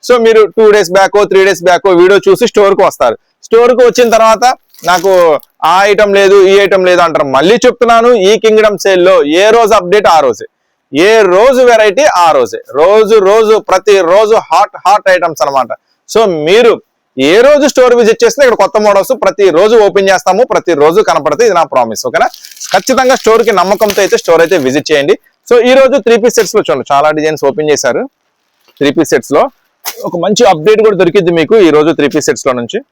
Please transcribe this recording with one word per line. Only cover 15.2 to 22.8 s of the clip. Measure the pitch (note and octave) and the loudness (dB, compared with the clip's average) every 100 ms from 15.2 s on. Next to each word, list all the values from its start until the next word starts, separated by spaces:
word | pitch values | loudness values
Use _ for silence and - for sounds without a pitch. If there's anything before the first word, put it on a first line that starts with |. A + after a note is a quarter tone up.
| E3+ D#3 | -2 -4
అన్నమాట. | D3 C#3 A#2+ - _ _ _ | -4 -4 -4 -8 _ _ _
So, | G#3+ A3 E3 D3+ | -2 -2 -2 0
మీరు | G#3 A#3+ D#3 _ _ _ - C3+ | 2 2 -2 _ _ _ -6 0
ఏ | G3 C4 | 2 4
రోజు | D4 C#4 | 2 0
స్టోర్ | - B3 A#3+ | 0 2 2
విజిట్ | A3 A3+ | 0 0
చేసినా | A#3 - C4+ | -2 2 0
ఇక్కడ | G#3+ | 0
కొత్త | F#3+ G#3+ G#3+ | -2 0 0
మోడల్స్ | G3 F#3+ B3 | 0 -2 -4
ప్రతి | G3 F3+ G3 D#3+ | -4 0 0 2
రోజు | G#3 A3+ G3+ | 2 2 2
ఓపెన్ | F#3+ G3 | 0 0
చేస్తాము, | F#3 - F#3 B3+ | -2 -2 -2 -2
ప్రతి | F3+ E3 D#3 | -2 -4 0
రోజు | D3 F3 G3 | 0 0 0
కనపడతాయి. | D#3+ D3 D3 A#3 | -2 -4 -2 0
ఇది | F3 | 0
నా | D3+ | -2
ప్రామిస్, | C3 A#2 G#2 B2+ | -2 -4 -6 -6
ఓకేనా? | D#3+ A#3 - - - - | -4 -4 -6 -20 -20 -6
ఖచ్చితంగా | F#3+ | -4